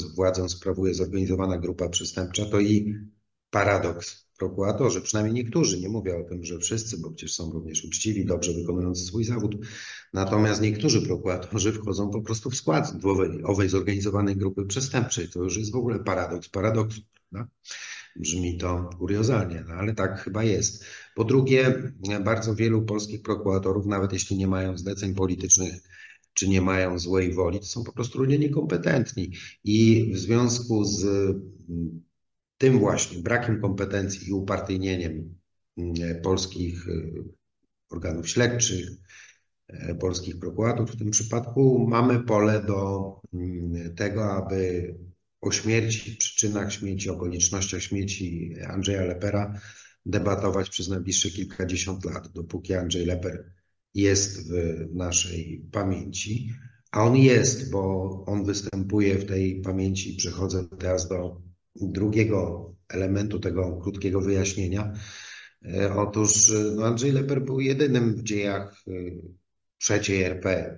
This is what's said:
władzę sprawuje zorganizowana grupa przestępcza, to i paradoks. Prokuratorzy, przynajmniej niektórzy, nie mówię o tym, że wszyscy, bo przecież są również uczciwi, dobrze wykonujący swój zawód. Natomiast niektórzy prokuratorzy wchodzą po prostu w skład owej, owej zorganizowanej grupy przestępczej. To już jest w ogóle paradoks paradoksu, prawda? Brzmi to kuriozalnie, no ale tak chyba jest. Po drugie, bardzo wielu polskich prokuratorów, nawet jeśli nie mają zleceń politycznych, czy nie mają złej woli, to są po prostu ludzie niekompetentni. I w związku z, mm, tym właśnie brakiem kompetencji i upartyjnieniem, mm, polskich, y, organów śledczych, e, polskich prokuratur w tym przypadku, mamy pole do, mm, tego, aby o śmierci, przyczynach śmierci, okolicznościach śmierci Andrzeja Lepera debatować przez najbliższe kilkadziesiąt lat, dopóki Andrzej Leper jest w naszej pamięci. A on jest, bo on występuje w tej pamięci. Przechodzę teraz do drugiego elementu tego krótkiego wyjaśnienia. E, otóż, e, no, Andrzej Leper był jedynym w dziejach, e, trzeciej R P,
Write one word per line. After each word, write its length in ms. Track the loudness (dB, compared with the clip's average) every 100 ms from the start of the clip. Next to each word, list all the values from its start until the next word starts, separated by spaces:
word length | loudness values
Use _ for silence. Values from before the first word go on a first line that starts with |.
| -4 0
władzę 340 | 2 2 -2
sprawuje 440 | -4 -4 0 0
zorganizowana 640 | 0 -2 0 0 0 0 0
grupa 320 | -2 -2 -2
przestępcza, 560 | -2 -4 -4 -4 -2 0
to 140 | 2
i 360 | 4 4 2 -4 -10 _ _ _ _
paradoks. 840 | 2 4 2 0 -4 -10 -16 _ -6
Prokuratorzy, 640 | -6 -2 -2 2 2 0
przynajmniej 420 | -2 0 0 -2
niektórzy, 360 | -2 2 2 2
nie 100 | -2
mówię 280 | -4 -4 -4
o 60 |
tym, 200 | -6 -8
że 160 | -8 -6
wszyscy, 380 | -2 -2 -4 -8
bo 140 | -10
przecież 240 | -10 -8 -6
są 160 | -4
również 340 | -6 -4 -4 -2
uczciwi, 400 | -4 0 0 0
dobrze 280 | 0 0
wykonujący 520 | -2 0 0 0 -2 -4
swój 180 | -2
zawód. 320 | 0 0 -2 -4 -10 -12 -14 -16 -6
Natomiast 480 | -2 2 4 4 4
niektórzy 400 | 2 2 4 4
prokuratorzy 680 | 2 -2 -2 -4 -2 0 0
wchodzą 380 | -2 -4 -2 -2
po 120 | -4
prostu 280 | -4 -4 -4
w 60 | -4
skład 380 | 0 0 0 -2
owej, 400 | 2 4 2 0
owej 260 | 0 2 2
zorganizowanej 640 | 2 0 0 0 0 0 0
grupy 300 | 0 -2 -4
przestępczej. 640 | -4 -2 0 0 -2 -4
To 140 | -4
już 140 | -2 -2
jest 140 | -2
w 40 | -2
ogóle 240 | -2 -2
paradoks 500 | -2 -2 -2 -6 -6
paradoksu, 520 | -2 0 2 0 -4 -14 _ _
prawda? 200 | -10 -10 _ -16 -14 -14 -14 -16 -8
Brzmi 420 | -4 -2 -2 -2
to 320 | -2 -2 -4 -6
kuriozalnie, 640 | -2 0 2 2 0 -4 -8
no 60 |
ale 200 | -4 -4
tak 280 | 0 -2 -2
chyba 220 | -6 0
jest. 420 | 2 2 0 -4 -16 -18 -12 -2
Po 80 |
drugie, 680 | 4 4 6 6 6 2 -2 -8 -4 -2
bardzo 320 | 0 0 0 2
wielu 260 | 4 4
polskich 400 | 2 -2 -4 -8
prokuratorów, 640 | -4 -2 2 2 2 0 2
nawet 280 | 2 2
jeśli 240 | 0 -2 0
nie 100 | 2
mają 300 | 2 0 -4
zleceń 380 | -4 -4 -2 0
politycznych, 580 | 0 0 6 6 6 -4 _ -20 -20 -20 _
czy 160 | -2 4
nie 120 | 4
mają 380 | 6 4 2 0
złej 340 | 0 2 2
woli, 260 | 2 0 0
to 60 | -6
są 180 | -8
po 100 | -8
prostu 260 | -6 -6 0
ludzie 200 | 2 4
niekompetentni. 920 | 2 0 0 0 2 2 2 -2 -6 -8 -16 -8
I 480 | 2 6 8 8 4
w 60 | 0
związku 640 | 2 4 4 2 0 2
z, 220 | 2 2 2
mm, 1040 | 2 2 0 -6 -16 -8 -4 -4 -6 -16 _ _ _ _ 4
tym 180 | 6 6
właśnie 400 | 6 2 -2 -4
brakiem 420 | 0 0 2 0
kompetencji 680 | 0 -2 -2 0 -2 -4 -4
i 40 |
upartyjnieniem, 1040 | -4 0 -2 0 -2 0 -2 -2 -6 -10 -16 _ _ _ -8
mm, 440 | -4 -4 -4 -2
polskich, 640 | 0 0 0 -4 -4 -4 -6
y, 360 | -6 -6 -10 -12 -18 _ _ _ _ _
organów 400 | -8 -6 -6 -2
śledczych, 600 | 2 2 4 0 0 -6 -12 -20 -20 -20 _ _ _ _
e, 280 | -12 -8 -2
polskich 440 | -2 -2 -6 -8
prokuratur 520 | -8 0 0 2 -2
w 60 | -2
tym 140 | 0
przypadku, 760 | 0 0 -2 -2 4 6 6 4
mamy 300 | 4 4 4
pole 440 | 4 4 6 4
do, 520 | 2 0 0 -2 -4 -10 -10
mm, 640 | -6 -6 -4 -4 -4 -6 -4
tego, 360 | -2 0 0
aby 640 | -2 -2 0 0 -2 -4 -8 -16 -20 _ _
o 100 | -4
śmierci, 640 | -2 2 2 2 -2 -6 -4
przyczynach 560 | -4 0 0 0 -4
śmierci, 360 | -4 -6 -4 -4
okolicznościach 720 | -4 -4 0 0 2 -2 -4
śmierci 720 | -4 -4 -2 -4 -6 -6 -8 -8 -6
Andrzeja 380 | -2 0 0 0
Lepera 540 | -2 -2 0 -2 -6 -12 -20 -20 _ -2
debatować 640 | 0 2 2 2 0 -2
przez 180 | -4 -4
najbliższe 420 | -4 0 0 0
kilkadziesiąt 760 | -4 -8 -4 -4 -2 -4 -4 -6
lat, 220 | -8 -10
dopóki 460 | -12 -8 -8 -2
Andrzej 320 | -2 0 0 0
Leper 480 | -2 -4 -8 -14 -20 _ _ _
jest 580 | 2 4 4 2 -4 -4
w 440 | -2 0 -2 -4 -4
naszej 680 | 0 0 0 -4 -8 -10 -6
pamięci. 840 | -2 0 -2 -4 -8 -4 -4 -4 -10 -14 _ -6
A 120 | 4
on 120 | 6 8
jest, 540 | 8 8 6 0 -2
bo 520 | -2 0 0 -2 -6 -4
on 200 | -2 0
występuje 680 | -2 -4 -4 0 2 4 2
w 100 | 0
tej 360 | 0 0 0
pamięci. 540 | -2 0 0 0 -4 -2
Przechodzę 520 | -2 -2 -2 -2 -4 -6
teraz 280 | 0 0 0
do 340 | -4 -4 -8 -18 -20 _ -8
drugiego 960 | -4 0 2 4 4 2 0 -4 -10 -16 -8
elementu 500 | -2 0 0 0 -2
tego 380 | -2 -2 -2 -2
krótkiego 440 | -6 -4 -2 0
wyjaśnienia. 720 | 2 2 0 0 -2 -2 -4 -8 -12 -16 -18 -18 -20 _ -6
E, 300 | 0 0 2
otóż, 560 | 0 2 4 8 6
e, 200 | 6 2 2
no, 100 | 0
Andrzej 260 | 2 2
Leper 300 | 2 2 -2 -2
był 140 | 0
jedynym 560 | 0 2 4 4 2 0
w 80 |
dziejach, 600 | -2 -2 -2 -4 -6 -14 -12
e, 40 | -8 -8 -10 -14 -20 _ _ _ -6
trzeciej 460 | 0 2 2 2
R 180 | 2 0
P, 360 | 0 0 -2